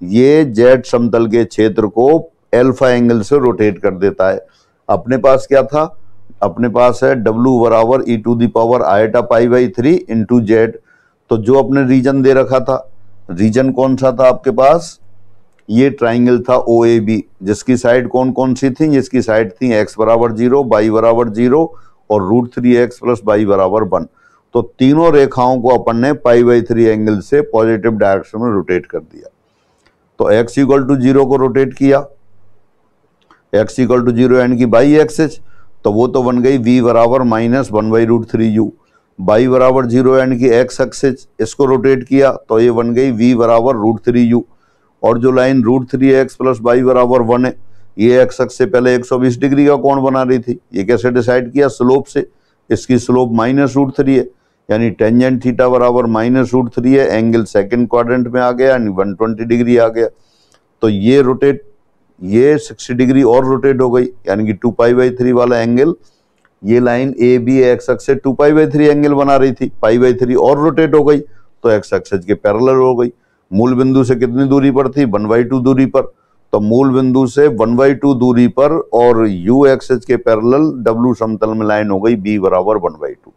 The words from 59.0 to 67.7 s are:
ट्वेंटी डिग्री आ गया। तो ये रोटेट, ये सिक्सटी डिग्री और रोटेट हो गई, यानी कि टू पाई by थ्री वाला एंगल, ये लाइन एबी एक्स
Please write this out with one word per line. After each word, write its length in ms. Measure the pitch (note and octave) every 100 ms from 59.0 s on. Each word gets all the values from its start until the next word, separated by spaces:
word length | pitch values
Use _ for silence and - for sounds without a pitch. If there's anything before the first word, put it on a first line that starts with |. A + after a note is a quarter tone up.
| G2+
ट्वेंटी 300 | F2+ A2+ A2 A#2
डिग्री 300 | A#2+ A#2+ A#2+
आ 120 | A2+
गया। 200 | A2+ A2 _ _ _ _ _ _ -
तो 60 | A2
ये 320 | G2+ A2 C#3
रोटेट, 400 | B2+ B2+ C#3 C#3 - _ _ _ _ -
ये 360 | F#2 A2 C#3 D3+
सिक्सटी 360 | - - -
डिग्री 280 | B2 B2 C3
और 200 | A#2+ B2 C3
रोटेट 340 | C3 C3+ B2+
हो 100 | B2+
गई, 140 | B2 B2 - -
यानी 180 | G2+ A2
कि 60 |
टू 160 | G2 A#2+
पाई 220 | G2 A#2+
by 160 | B2 B2+ B2+
थ्री 140 | B2+
वाला 260 | B2 B2 A#2+
एंगल, 360 | A#2 A#2+ D#3 - _ _ _ _ _ _
ये 180 | G2+ A#2+
लाइन 340 | B2 A#2+ C3+ B2+
एबी 360 | A#2+ B2+ B2 C3
एक्स 280 | B2